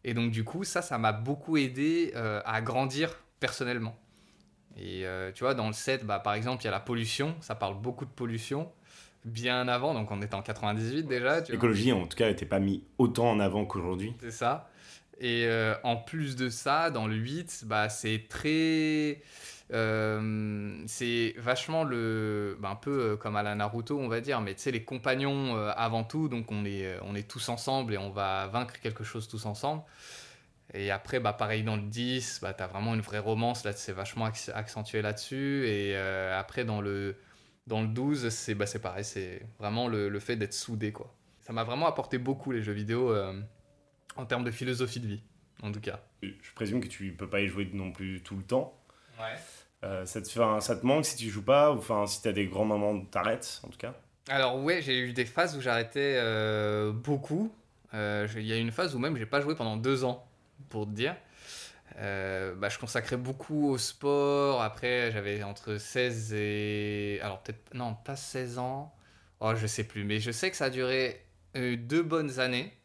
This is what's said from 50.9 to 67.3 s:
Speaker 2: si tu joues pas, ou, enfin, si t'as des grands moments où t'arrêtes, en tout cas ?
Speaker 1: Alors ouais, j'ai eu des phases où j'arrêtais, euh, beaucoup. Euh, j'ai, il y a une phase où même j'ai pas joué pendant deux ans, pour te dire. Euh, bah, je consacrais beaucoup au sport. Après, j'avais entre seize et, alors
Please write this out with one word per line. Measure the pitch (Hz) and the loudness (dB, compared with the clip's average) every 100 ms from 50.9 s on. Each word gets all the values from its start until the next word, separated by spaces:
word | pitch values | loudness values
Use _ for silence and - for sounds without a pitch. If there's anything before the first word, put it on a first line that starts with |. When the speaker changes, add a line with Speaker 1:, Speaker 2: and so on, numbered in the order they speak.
| 151 151 | 4 4
Speaker 2:
si | - | -2
tu | 113 | -4
joues | 101 | -2
pas, | 98 143 147 | 6 8 10
ou, | 127 | 6
enfin, | - 107 101 | 2 2 2
si | - | 0
t'as | 113 | 0
des | 101 95 | 2 2
grands | 95 107 | 2 2
moments | 104 104 | 4 2
où | 101 95 | 0 -2
t'arrêtes, | - 98 107 - - | 0 0 0 -4 -10
en | - | -14
tout | - | -10
cas ? | 113 - _ _ - | -10 -12 _ _ -2
Speaker 1:
Alors | 139 127 131 | 2 4 2
ouais, | 143 175 | 2 2
j'ai | 135 127 | 2 0
eu | 123 | 0
des | 123 113 | 0 0
phases | 160 175 147 | 2 2 2
où | |
j'arrêtais, | 127 117 113 139 139 131 | 2 2 2 0 2 4
euh, | 113 110 107 107 107 107 107 | 4 2 2 2 2 2 0
beaucoup. | 110 131 143 139 156 220 - _ _ _ | 0 0 -2 0 0 0 -4 _ _ _
Euh, | 110 104 104 104 | -4 0 0 -2
j'ai, | 110 | -2
il | 110 | -2
y | |
a | 113 | 0
une | 117 | 0
phase | 113 175 131 | 0 -2 0
où | |
même | 139 139 | -2 -2
j'ai | 110 | 0
pas | 143 | 0
joué | 143 156 | 0 0
pendant | 113 107 | -2 0
deux | 127 135 | 2 2
ans, | 127 123 - _ _ - - | 2 -2 -10 _ _ -20 -10
pour | 110 104 | -6 -4
te | |
dire. | 104 131 180 - - - - - - - - | -2 -2 -4 -14 -20 -16 -14 -16 -20 -20 -8
Euh, | 101 98 95 95 95 92 | -4 -2 -2 -2 -4 -2
bah, | 101 | -4
je | - | -4
consacrais | 120 120 113 123 | -4 -4 -2 -4
beaucoup | 123 139 - 151 143 | -4 -8 -2 2 2
au | 127 | 2
sport. | - - 143 143 143 143 139 131 | -2 -2 2 4 4 4 4 4
Après, | 107 110 123 123 120 | 0 0 0 2 2
j'avais | 107 101 104 | 0 -2 -2
entre | 101 98 - 104 | -4 -8 -6 -6
seize | 107 131 123 113 110 | -2 0 2 0 -2
et, | 107 104 104 104 104 104 104 104 98 | 0 0 0 0 0 -2 -2 -2 -2
alors | 101 | -4